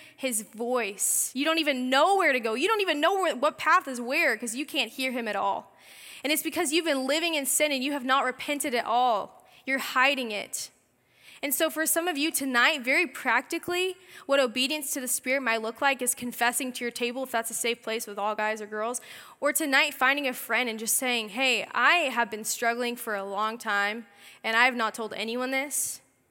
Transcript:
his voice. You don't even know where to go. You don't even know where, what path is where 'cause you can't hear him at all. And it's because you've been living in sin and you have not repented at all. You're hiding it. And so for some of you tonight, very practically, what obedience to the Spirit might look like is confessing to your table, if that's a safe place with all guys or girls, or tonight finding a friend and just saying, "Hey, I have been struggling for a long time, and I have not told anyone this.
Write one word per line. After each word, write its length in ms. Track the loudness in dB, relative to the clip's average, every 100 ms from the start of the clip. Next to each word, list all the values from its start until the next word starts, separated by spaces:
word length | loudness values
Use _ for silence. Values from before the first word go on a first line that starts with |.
| -20 -8
his 260 | -4 -4
voice. 880 | -6 -6 -2 0 -2 -2 0 0 -2
You 100 | 0
don't 140 | 0 2
even 300 | 2 0 2
know 280 | 4 6 6
where 160 | 4
to 80 | 2
go. 140 | 0
You 120 | 0 0
don't 140 | 2
even 200 | 2 2
know 140 | 2
where, 220 | 2 0 2
what 200 | 0 0
path 300 | 4 4 2
is 140 | -6
where 360 | -2 0 2 0
'cause 200 | -4 -6
you 100 | -6
can't 240 | -4 -4
hear 220 | -2 -4
him 160 | -2 -4
at 80 | -2
all. 400 | -2 -2 -6 _ -20 -20 -20 -6
And 80 | -2
it's 100 | 0
because 300 | 0 -2 0
you've 140 | 0 2
been 200 | 0 2
living 280 | 0 0
in 120 | -2 0
sin 240 | 2 2
and 140 | 0
you 80 | -2
have 120 | -2
not 200 | 2 2
repented 500 | 2 -2 -4 -4 -2
at 120 | -2 0
all. 600 | 2 4 2 -2 -12 -20 -14 -4
You're 120 | -4
hiding 540 | 0 4 4 4 -2
it. 380 | -6 -6 -8 -10 _ _ _ _ _ -20 -8
And 120 | -4
so 140 | 0 0
for 160 | 0
some 240 | 0 0 0
of 80 | 0
you 140 | 0
tonight, 500 | 0 0 4 4 4
very 260 | 2 2 2
practically, 920 | -2 0 0 0 -6 -4 -2 -2 -6 -16 -12
what 160 | 0 2
obedience 520 | 2 2 0 -2 -4
to 80 | -6
the 60 | -4
Spirit 340 | -4 0 0
might 180 | 2 0
look 220 | -2 0
like 180 | 2 2
is 140 | -2
confessing 580 | -4 -4 0 0 0 -4
to 100 | -6
your 80 | -6
table, 320 | -4 -4 -4
if 60 | -4
that's 200 | -4 -4
a 40 |
safe 280 | -4 -4 -4
place 240 | -4 -6 -6
with 120 | -4
all 160 | -4
guys 280 | -2 -2 -2
or 40 | -6
girls, 360 | -4 -4 -4 -10 -18 -20 -4
or 100 | 0
tonight 400 | 0 4 4 4
finding 340 | 2 2 2 0
a 60 |
friend 380 | -4 -2 0 0
and 80 | -2
just 160 | -2
saying, 360 | 0 0 -2 -2
"Hey, 380 | 0 2 2 0
I 340 | 2 4 4 2
have 220 | 0 -2
been 140 | -2
struggling 520 | -6 -2 0 0 -2 -4
for 180 | -6
a 100 | -6
long 340 | -4 -2 -2 -4
time, 480 | -2 0 0 -2 -10 -20 -20 -10
and 140 | 0 4
I 80 |
have 100 | 4
not 200 | 4 -2
told 180 | -2 -8
anyone 380 | -6 -4 -2 -2
this. 500 | -2 -2 -4 -4 -8 _ _ _